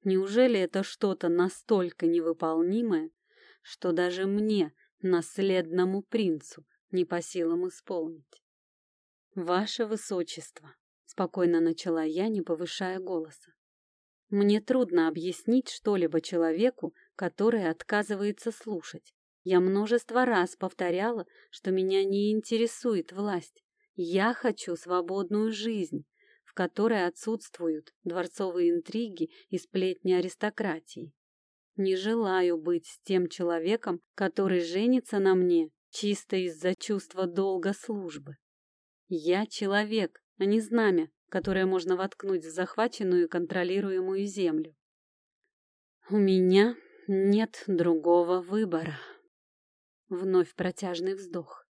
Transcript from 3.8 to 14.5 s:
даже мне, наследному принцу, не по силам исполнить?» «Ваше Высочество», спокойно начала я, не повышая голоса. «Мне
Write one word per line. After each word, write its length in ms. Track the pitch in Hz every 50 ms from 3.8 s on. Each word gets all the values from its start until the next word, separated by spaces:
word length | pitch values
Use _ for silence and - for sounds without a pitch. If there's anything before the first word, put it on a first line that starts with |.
| - 180 170
даже 320 | 160 180 180 175 180 190
мне, 480 | 196 202 208 214 214 214 202 170 151 _ _ _ _ _ _
наследному 1000 | - 185 180 175 160 - - - 190 196 190 185 175 160 165 180 180 185 190 202
принцу, 640 | 190 _ - 226 214 185 160 151 - - - - 156 _ _ _ _ _
не 140 | - 180 180
по 160 | - - 175
силам 460 | 165 - - 185 170 165 170 175 180 185
исполнить?» 760 | 175 - _ - 196 175 160 160 165 156 - _ - _ _ _ _ _ _ _ _ _ _ _ _ _ _ _ _ _ _ _ _
«Ваше 500 | 190 175 165 180 185 208 208 - - 233
Высочество», 880 | 214 220 214 - - 208 180 170 - - - 147 - _ - _ - - _ _ _ _ _ _ _ -
спокойно 480 | - 190 175 - - 180 170 170 165
начала 420 | 165 165 160 165 - 185 165 160 160
я, 240 | 156 156 175 190 226
не 140 | 220 202
повышая 580 | 170 - 170 156 175 170 - - 196 185 185 190
голоса. 520 | 185 180 185 165 160 156 143 - - _ _ _ _ _ _ _ _ _ _ _ _ _ _ _ _ _
«Мне 300 | 202 202 202 202